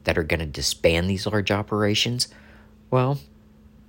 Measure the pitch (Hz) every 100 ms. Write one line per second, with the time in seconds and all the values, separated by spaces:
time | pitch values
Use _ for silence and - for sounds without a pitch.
0 | - 82 80 82 78 69 69 - 85 82
1 | 90 95 104 104 95 101 104 104 104 104
2 | 120 123 - - - - - - - 127
3 | 127 143 - - - - - -